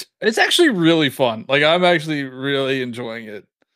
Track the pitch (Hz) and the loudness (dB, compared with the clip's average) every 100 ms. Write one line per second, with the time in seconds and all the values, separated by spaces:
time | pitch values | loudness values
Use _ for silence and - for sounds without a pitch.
0 | - - 220 233 - - 330 185 160 165 | -16 -4 -2 0 2 4 4 4 2 4
1 | 143 - 123 110 113 143 151 180 180 170 | 2 0 -2 -2 0 2 4 4 2 2
2 | 156 147 135 127 135 139 135 135 123 117 | -2 -6 -6 -8 -4 -2 -2 -2 -4 -8
3 | 120 113 110 104 - _ _ | -10 -12 -14 -16 -18 _ _